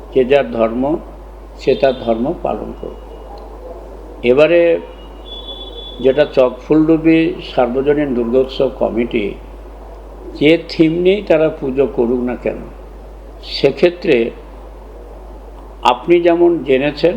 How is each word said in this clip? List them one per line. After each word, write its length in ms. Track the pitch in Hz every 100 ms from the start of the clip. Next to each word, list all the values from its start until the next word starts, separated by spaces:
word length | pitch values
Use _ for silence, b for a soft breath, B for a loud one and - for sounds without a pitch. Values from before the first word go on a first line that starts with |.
| -
যে 120 | 143 123
যার 260 | 143 120
ধর্ম 460 | 113 113 120 139 170 - - - - - -
সে 160 | 143 127
তার 180 | 135 127
ধর্ম 300 | 117 113 135 -
পালন 300 | 139 107 113 -
করবে। 340 | - - - - - - - - - - - - - - 123
এবারে 500 | 131 156 170 170 170 - - - - - - - - - - - -
যেটা 260 | 131 131 147
চকফুলডুবি 1000 | 139 127 - - 156 156 160 160 160 165 - - -
সার্বজনীন 600 | 123 131 143 147 143 120
দুর্গোৎসব 540 | 117 127 131 - 131 -
কমিটি, 540 | 113 107 120 113 101 - - - - - - - - - - -
যে 180 | 143 165 165
থিম 220 | - 160
নিয়েই 300 | 170 180 208
তারা 280 | 196 160 156
পুজো 380 | 156 139 131 135 -
করুক 240 | 120 127
না 160 | 123 120
কেন, 220 | 110 - - - - - - - - -
সেক্ষেত্রে 880 | - - 139 135 175 175 180 120 117 - - - - - - - - - - - - - - -
আপনি 400 | 123 - - 175
যেমন 420 | 170 170 175 165
জেনেছেন, 500 | 135 131 147 143 165